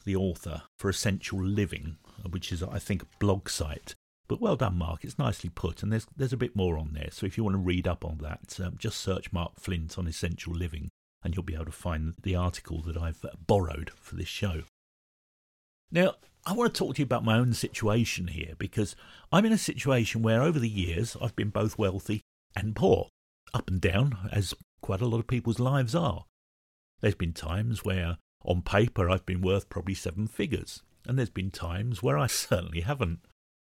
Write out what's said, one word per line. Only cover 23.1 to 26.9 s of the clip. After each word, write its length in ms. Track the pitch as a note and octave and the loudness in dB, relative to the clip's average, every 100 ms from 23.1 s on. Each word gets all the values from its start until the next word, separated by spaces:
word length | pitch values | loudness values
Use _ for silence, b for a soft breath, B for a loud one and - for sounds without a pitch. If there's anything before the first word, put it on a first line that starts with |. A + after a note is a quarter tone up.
| _ _ _ - | _ _ _ -6
up 140 | A#2 - | -4 0
and 120 | F#2 | 2
down, 480 | E2+ G2 C#3+ G2 G2 | 4 4 2 0 0
as 220 | G#2+ F2+ - - _ | 0 0 -6 -14 _
quite 180 | - F#2+ | -4 0
a 60 | A#2+ | 2
lot 120 | A2+ | 2
of 80 | A2+ | 2
people's 320 | B2 A#2 A2+ | 0 2 2
lives 360 | B2+ C#3 A#2 | 4 4 2
are. 320 | E3+ D3+ E2 - _ _ _ _ _ _ | 2 0 -2 -10 _ _ _ _ _ _